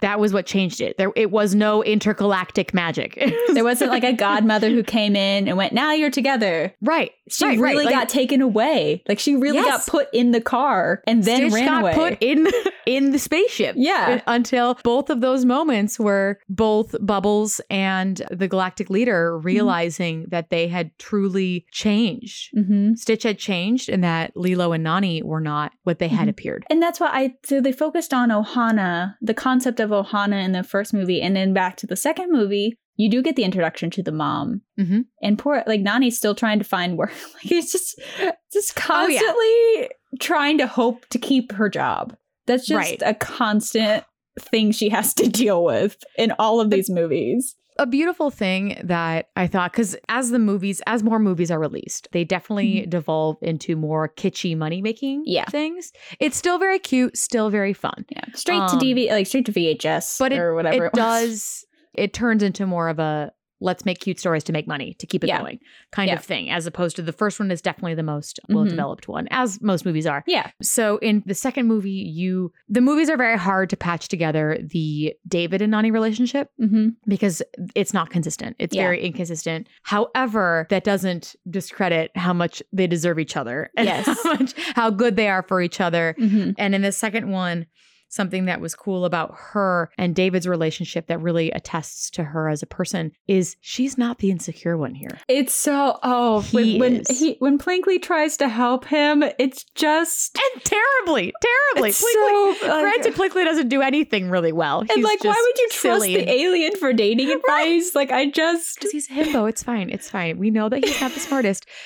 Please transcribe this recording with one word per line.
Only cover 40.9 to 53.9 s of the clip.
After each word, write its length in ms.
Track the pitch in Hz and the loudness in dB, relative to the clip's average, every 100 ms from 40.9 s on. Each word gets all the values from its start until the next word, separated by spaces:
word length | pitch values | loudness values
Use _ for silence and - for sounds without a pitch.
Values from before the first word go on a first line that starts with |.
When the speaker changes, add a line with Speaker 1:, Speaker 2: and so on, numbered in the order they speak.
| 240 - | 0 -4
Speaker 2:
to 80 | 247 | -4
keep 340 | - 269 254 | 0 0 0
her 160 | 196 214 | 0 -2
job. 480 | 151 131 - - - _ _ - | 0 -2 -2 -6 -12 _ _ -2
That's 200 | 247 254 | -2 0
just 240 | 254 156 | 0 0
Speaker 1:
Right. 120 | - | -2
Speaker 2:
a 100 | - | -2
constant 880 | 214 - - 226 214 - 220 214 214 - _ _ - | -2 -4 -4 0 0 0 0 0 0 -4 _ _ -20
thing 340 | - 220 214 | -4 0 2
she 160 | 220 208 | 2 0
has 240 | 208 214 | 0 0
to 140 | - 254 | 2 2
<laughs> 140 | 208 | 2
deal 220 | 240 180 | 2 4
with 320 | 170 110 202 - - - | 2 2 0 -2 -10 -2
in 140 | 226 - | 0 2
all 220 | 220 226 | 2 2
of 100 | 214 | 4
these 200 | 196 190 | 2 2
movies. 640 | 180 170 - 117 233 262 - _ - | 0 0 0 0 -2 -4 -8 _ -2
Speaker 1:
A 80 | 269 | 0
beautiful 440 | 269 330 339 294 | 2 0 0 -2
thing 480 | - 196 190 202 - | -2 -2 -2 -2 -6
that 460 | 175 170 165 160 - | -4 -2 0 -2 -4
I 120 | - 180 | -2 0
thought, 260 | 196 180 | 0 0
'cause 240 | - 214 - - | 0 -2 -4 -6
as 200 | 233 254 | -2 0
the 80 | 240 | 2
movies, 440 | 214 196 196 190 - | 2 2 -2 -4 -2
as 160 | 233 | 0
more 160 | 214 220 | 2 2
movies 320 | 208 170 175 | 2 2 0
are 80 | 160 | 0
released, 480 | 156 - - - - | -2 -6 -10 -12 -6
they 100 | 175 | -4
definitely 580 | 170 185 - 208 196 190 | -2 -2 -2 -2 0 0
Speaker 2:
Mm-hmm. 80 | 175 | -2
Speaker 1:
devolve 460 | 170 156 160 156 156 | -4 -2 0 0 -2
into 360 | 165 160 - 160 | -4 -4 -4 -4
more 340 | 151 | -2